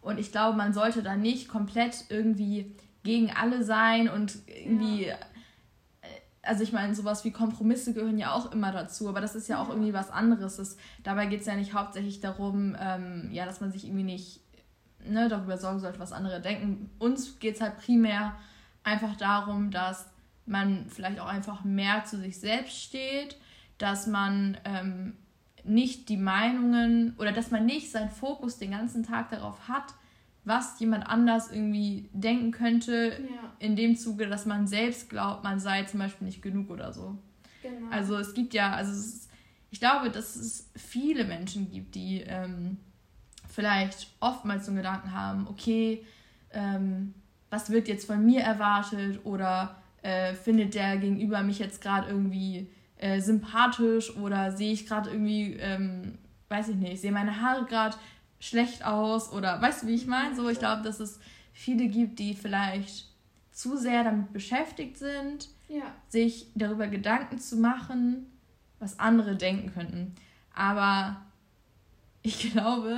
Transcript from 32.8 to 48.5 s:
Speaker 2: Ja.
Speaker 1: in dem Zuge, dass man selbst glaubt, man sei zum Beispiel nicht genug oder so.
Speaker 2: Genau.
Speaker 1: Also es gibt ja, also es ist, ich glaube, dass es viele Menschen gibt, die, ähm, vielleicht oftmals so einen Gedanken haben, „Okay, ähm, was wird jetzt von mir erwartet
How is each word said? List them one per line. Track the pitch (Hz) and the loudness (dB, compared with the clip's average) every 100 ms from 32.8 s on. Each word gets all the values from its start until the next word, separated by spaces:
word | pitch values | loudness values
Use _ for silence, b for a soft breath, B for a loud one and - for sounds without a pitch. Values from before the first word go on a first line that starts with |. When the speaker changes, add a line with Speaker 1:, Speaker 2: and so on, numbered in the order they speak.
| 233 233 233 - 269 | 4 2 2 0 -8
Speaker 2:
Ja. | 247 226 - | -10 -12 -6
Speaker 1:
in | 214 208 | 0 4
dem | 226 233 | 6 4
Zuge, | 233 208 208 | 2 -2 -2
dass | 202 | -2
man | 208 208 202 | -2 0 2
selbst | 202 233 240 - | 2 0 -2 -8
glaubt, | 208 202 202 | -4 -2 -2
man | 202 196 | -2 -2
sei | 196 196 | 0 0
zum | 196 208 | 0 -2
Beispiel | 196 - 190 | -4 -4 -8
nicht | 190 | -6
genug | 196 190 196 | -4 -4 -4
oder | - - | -8 -10
so. | - 185 202 - _ B B | -10 -10 -12 -14 _ B B
Speaker 2:
Genau. | 254 247 233 | -12 -10 -6
Speaker 1:
Also | 220 196 208 | -2 0 -2
es | 202 | -2
gibt | 247 247 | -2 0
ja, | 214 202 | 2 2
also | 190 196 | 2 -2
es | 202 220 | -4 -6
ist, | 233 - b b b b | -10 -16 b b b b
ich | 208 | 0
glaube, | 240 277 254 | 4 4 2
dass | 208 220 | -4 -8
es | 240 226 - - | -8 -8 -8 -12
viele | - - 240 285 302 | -20 -8 -2 0 2
Menschen | 202 165 185 202 190 | 0 -2 -6 -4 -4
gibt, | 190 190 | -6 -10
die, | 190 185 190 - | -10 -4 -4 -4
ähm, | 185 185 180 175 190 - - _ - - - - | -6 -6 -6 -6 -6 -10 -20 _ -20 -20 -20 -14
vielleicht | - 208 202 190 - - _ | -2 2 2 0 -4 -16 _
oftmals | 233 254 208 196 196 | -2 0 -4 -4 -2
so | |
einen | 196 | -2
Gedanken | 185 190 190 | -2 -4 -6
haben, | 190 196 196 196 | -6 -4 -4 -4
„Okay, | 202 - 226 226 220 220 B B B B | -4 0 2 2 0 -6 B B B B
ähm, | 214 202 196 196 190 196 - - _ _ | -6 -2 0 0 -2 -4 -8 -20 _ _
was | 214 - | -8 2
wird | 226 220 | 2 2
jetzt | 202 - | -4 -2
von | 208 220 | 6 8
mir | 262 | 8
erwartet | 220 | 6